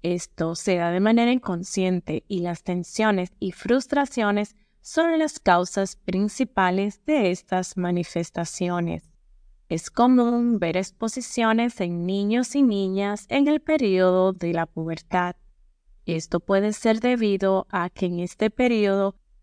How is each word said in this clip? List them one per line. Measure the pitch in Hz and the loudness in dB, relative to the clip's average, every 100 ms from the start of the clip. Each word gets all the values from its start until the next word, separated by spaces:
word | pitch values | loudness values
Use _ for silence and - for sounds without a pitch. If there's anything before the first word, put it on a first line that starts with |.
Esto | 170 175 - - 160 165 | -2 -4 -6 -6 -6 -4
se | - 180 | -2 0
da | 170 | 0
de | 180 | 2
manera | 208 233 233 | 4 4 4
inconsciente | 254 233 170 185 - 185 180 - 160 _ | 0 -2 -6 -6 -2 0 -2 -4 -8 _
y | 190 | -4
las | 175 170 | -4 -6
tensiones | - 180 170 - 220 196 185 _ | -4 -6 -6 -2 0 0 -2 _
y | 190 | -8
frustraciones | - - 247 - 285 277 - 208 208 208 _ _ _ | -6 0 0 0 -2 -2 -2 0 0 -2 _ _ _
son | - - 330 320 | -6 0 2 2
las | 311 - | 0 -2
causas | - 175 180 - 190 - | 2 2 2 -2 -4 -6
principales | - 185 208 - 254 - 185 185 202 - - | -6 -2 -2 -2 -4 0 0 2 -2 -6 -2
de | 302 202 | 2 2
estas | 180 _ 185 190 - | 0 _ -4 -4 -6
manifestaciones. | 175 175 170 175 170 - 170 - 175 175 170 165 _ _ _ - - - _ | -2 -2 -2 -6 -6 -6 -8 -4 -4 -2 -4 -6 _ _ _ -20 -20 -20 _
Es | 165 - | -8 -6
común | - 240 254 240 240 240 220 | 2 4 6 4 2 0 0
ver | 170 - | 0 -2
exposiciones | - _ 226 262 240 - 226 226 240 - | -4 _ -6 -6 -8 0 2 2 0 -2
en | 175 175 175 | -4 -2 -2
niños | 196 202 233 247 285 | -2 0 0 0 2
y | |
niñas | 269 202 190 190 202 208 - | 2 2 0 -2 -2 -4 -2
en | 262 285 | 0 2
el | 302 | 2
periodo | - 311 226 185 185 185 185 | 2 0 4 4 4 4 2
de | 185 170 | 0 -2
la | 170 165 | -2 -4
pubertad. | - 160 160 - 185 180 - - _ _ _ _ - - | -6 -6 -8 -2 -2 -2 -6 -20 _ _ _ _ -16 -6
Esto | 165 - 170 | -6 -2 -4
puede | - 196 208 | 0 0 2
ser | 214 233 220 | 0 0 2
debido | 247 247 220 196 190 190 - | 2 0 0 2 2 0 0
a | 190 175 | -4 -4
que | - 185 | -2 -4
en | 175 | -2
este | 175 - 220 | -6 -2 -2
periodo | - 254 226 202 196 196 - _ _ | 0 0 2 2 2 0 -4 _ _